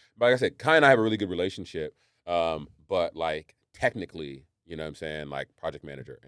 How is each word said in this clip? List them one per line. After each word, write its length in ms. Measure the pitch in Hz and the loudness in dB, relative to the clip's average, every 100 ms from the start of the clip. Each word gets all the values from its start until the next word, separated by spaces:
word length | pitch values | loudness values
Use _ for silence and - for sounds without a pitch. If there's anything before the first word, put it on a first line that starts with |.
| _ - | _ 0
but 80 | 120 | 2
like 80 | |
I 20 | 123 | 4
said, 200 | 123 - | 0 0
Kai 180 | 135 160 | 4 6
and 80 | |
I 60 | 143 | 8
have 80 | 127 | 8
a 40 | |
really 140 | 110 104 | 4 0
good 140 | 98 | -2
relationship. 640 | 87 95 - 87 85 76 - _ _ - | -2 -4 -4 -10 -8 -8 -10 _ _ -2
Um, 420 | 87 82 80 76 _ 76 | 2 2 0 -6 _ -4
but, 260 | 95 85 - | 0 0 -2
like, 380 | 80 78 78 _ _ | -4 -4 -8 _ _
technically, 720 | - 123 113 85 82 73 67 67 _ - | -4 -4 -2 -10 -10 -12 -12 _ _ -14
you 100 | 80 | -10
know 80 | |
what 40 | 78 | -10
I'm 60 | |
saying? 360 | 73 80 76 73 | -8 -8 -8 -8
Like, 180 | 69 69 _ | -8 -10 _
project 280 | 80 73 | -10 -8
manager, 360 | 78 69 64 65 | -12 -14 -14 -18